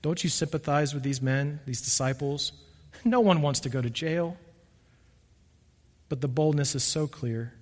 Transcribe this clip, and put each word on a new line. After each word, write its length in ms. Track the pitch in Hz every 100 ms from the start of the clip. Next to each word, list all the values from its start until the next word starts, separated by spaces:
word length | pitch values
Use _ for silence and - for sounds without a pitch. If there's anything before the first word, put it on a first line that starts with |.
Don't 220 | 151 175
you 60 | 165
sympathize 640 | - 151 156 - 143 147
with 100 | 143
these 180 | 135 135
men, 380 | 131 135 143 147 139
these 160 | 120
disciples? 720 | - - 131 131 143 143 - - - - - -
No 160 | 233 247
one 220 | 214 170
wants 180 | 143 135
to 80 | 135
go 120 | 131
to 80 | 120
jail. 480 | 117 160 165 170 175 - - _ _ _ _ _ _ _ _ _ _ _ _ _ _ _
But 140 | 135
the 80 | 127
boldness 460 | 127 156 147 139 135
is 80 | -
so 220 | 156 151
clear. 480 | - 120 113 120 -